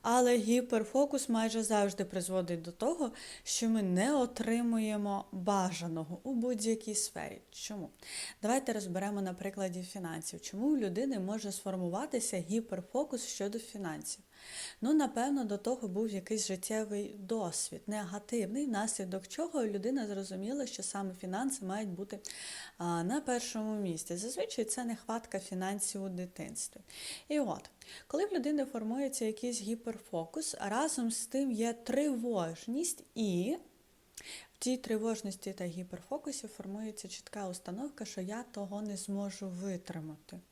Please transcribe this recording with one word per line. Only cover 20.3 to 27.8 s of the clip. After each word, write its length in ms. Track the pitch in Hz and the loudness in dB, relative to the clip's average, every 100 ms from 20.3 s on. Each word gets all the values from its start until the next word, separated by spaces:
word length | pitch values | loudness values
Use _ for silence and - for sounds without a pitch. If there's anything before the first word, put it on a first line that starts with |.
| 185 202 277 247 | -4 -2 -2 -2
що 160 | - | -4
саме 320 | - 202 190 | -4 -2 -4
фінанси 500 | 180 185 190 269 269 | -4 -4 0 0 -2
мають 240 | 190 202 214 | -2 -2 -2
бути, 300 | 175 196 202 - - - - - - | -4 -6 -8 -8 -8 -10 -10 -12 -4
а, 260 | 175 170 | 0 2
на 160 | 175 285 | 2 2
першому 600 | 294 240 247 220 220 214 | 2 0 0 -2 -2 0
місці. 360 | 190 160 - 175 | 0 -2 -4 -4
Зазвичай 480 | 220 285 453 - | -4 -2 -2 0
це 200 | 220 - | -2 -2
нехватка 540 | 240 226 - 226 226 190 | -2 -4 -2 -4 -2 -6
фінансів 640 | 190 185 190 202 - 196 | -4 -2 -2 0 -2 -2
у 60 | 190 | -4
дитинстві. 720 | 180 180 - - 226 - - - - - - - | -4 -6 -8 -8 -6 -8 -10 -16 -12 -10 -10 0
І 120 | 302 | 2
от, 300 | 233 156 - _ | 2 0 -6 _